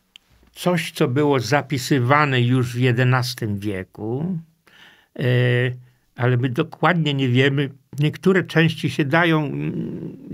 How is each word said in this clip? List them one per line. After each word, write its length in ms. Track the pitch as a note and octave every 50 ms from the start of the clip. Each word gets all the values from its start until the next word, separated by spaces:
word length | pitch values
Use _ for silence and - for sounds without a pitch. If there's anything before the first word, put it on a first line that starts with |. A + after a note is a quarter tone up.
| _ _ - - _ _ _ _ _ _ _
coś, 400 | - - F3 F3+ E3 E3 - -
co 160 | - D#3+ C#3
było 320 | B2 C#3+ D3+ D3 C#3+ C3+
zapisywane 1000 | B2 - D3+ C#3+ C#3 - D3+ C3 B2 - D3+ C3+ A#2+ A#2+ C#3+ D3 D3+ C#3+ C3 B2
już 320 | B2 A#2+ B2+ B2+ B2 B2 A#2+
w 60 | A#2+
jedenastym 800 | B2+ B2+ B2 B2+ C3 B2+ B2+ B2+ B2 B2 - - B2 G#2+ G2+ G2+
wieku, 800 | G2 G#2 G2 F#2 F#2+ - - - G#2 A2 A#2 C3 D#3 F3+ F#3+ D#3+ E3 _ _ _ _ _ _ - - - - _ _ _ - -
y, 560 | - B2 B2+ B2 B2 B2 B2 B2 B2 B2+ B2+ B2 - _ _ _ _ _ _
ale 200 | - B2 B2 B2+
my 120 | B2 B2 C#3
dokładnie 640 | - - D#3 D#3+ - - - D#3 F3+ E3+ D#3 D3 C#3+
nie 140 | C3+ C3+ B2+
wiemy. 420 | A#2+ B2+ C3 C#3+ C#3 C#3 C#3+ C3 - - _ _ - C3
Niektóre 460 | D3 D3+ D#3 - - F#3 F#3+ F#3+ E3
części 460 | E3 - E3 E3 D#3+ D#3+ - - C#3+
się 140 | B2 - D#3
dają, 400 | C3+ C#3+ E3 F3 E3+ D#3+ D#3 D3+
mm, 720 | C3+ C#3 C#3+ D3 D#3 - - - - - - - - - - - -